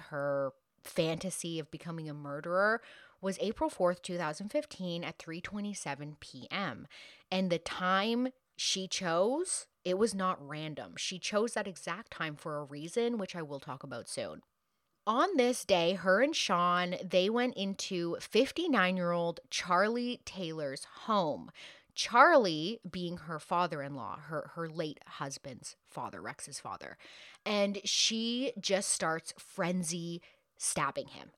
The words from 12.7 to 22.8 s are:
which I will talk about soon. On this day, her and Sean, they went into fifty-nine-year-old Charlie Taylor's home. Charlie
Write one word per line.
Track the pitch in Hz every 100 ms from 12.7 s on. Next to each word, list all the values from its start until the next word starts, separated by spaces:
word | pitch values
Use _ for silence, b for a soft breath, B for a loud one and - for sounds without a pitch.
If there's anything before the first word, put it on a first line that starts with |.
| 143 165 240 233 233
which | 185 175
I |
will | 151 139
talk | 143 131
about | - 120 -
soon. | - 98 78 - _ _ _ _ _ -
On | 233 370 320
this | 240 247 -
day, | 185 170
her | 147 185 196
and | 285 -
Sean, | - 175 175 175 180 180
they | 185 185 190
went | 233 247 185
into | 196 196 - 180 170 165
fifty-nine-year-old | - 214 269 - 349 233 180 185 175 175 170 170 -
Charlie | - - 180 214 233 240 - -
Taylor's | 190 165 160 143 135 - - -
home. | 208 160 85 - B B B B -
Charlie | - 240 311 311 190 156 170 233